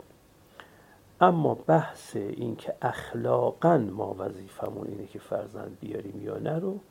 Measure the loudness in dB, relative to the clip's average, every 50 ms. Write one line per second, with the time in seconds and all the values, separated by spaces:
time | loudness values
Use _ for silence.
0 | -20 -20 -20 -20 -20 _ _ _ -20 -20 -20 -20 -20 -20 -20 -20 -20 -20 -20 -20
1 | -20 -20 4 6 6 6 8 6 4 2 0 2 4 4 6 6 4 0 -6 -14
2 | -14 -8 -6 -6 -6 -6 -6 -4 -4 -4 -6 -6 -8 -8 -4 -2 -2 -2 -2 -4
3 | -8 -8 -6 -2 0 2 2 4 4 2 2 4 6 6 6 6 4 2 -2 -4
4 | -4 -4 -4 -4 -4 -4 -6 -8 -12 -16 -10 -8 -8 -6 -6 -6 -8 -8 -8 -10
5 | -10 -12 -14 -14 -6 -4 -4 -4 -4 -6 -10 -12 -12 -12 -12 -10 -8 -8 -6 -8
6 | -8 -8 -10 -10 -8 -8 -6 -4 -2 -2 -2 -2 -2 -2 -4 -6 -10 -16